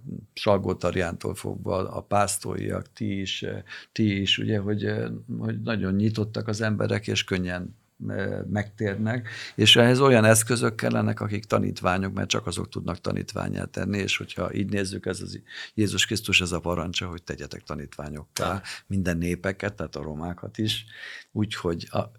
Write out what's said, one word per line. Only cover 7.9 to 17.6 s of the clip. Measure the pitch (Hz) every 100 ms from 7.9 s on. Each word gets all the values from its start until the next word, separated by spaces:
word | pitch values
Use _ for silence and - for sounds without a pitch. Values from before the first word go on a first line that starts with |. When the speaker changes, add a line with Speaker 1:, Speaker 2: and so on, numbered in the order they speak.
| _ 107
Speaker 1:
eh, | 101 98 98 98
megtérnek, | 104 107 - 104 101 110 123 110 - -
és | - 107 120
ehhez | 120 127
olyan | 139 117
eszközök | 110 110 - 117 120
kellenek, | 113 120 117 110 107
akik | 107 104
tanítványok, | 107 110 98 98 92 92 95
mert | 98 98
csak | 110 110
azok | 92 -
tudnak | 95 92 87
tanítvánnyá | - - 95 - 50 -
tenni, | - - 95 101
és | 98 -
hogyha | - - 92
így | 101 101
nézzük, | 101 95 101 92
ez | 95
az | 95 98 - - -
Jézus | 107 101 101 -
Krisztus, | 110 - 90
ez | 90
a | 85
parancsa, | 82 87 85 85 90
hogy | 82
tegyetek | - 73 71 -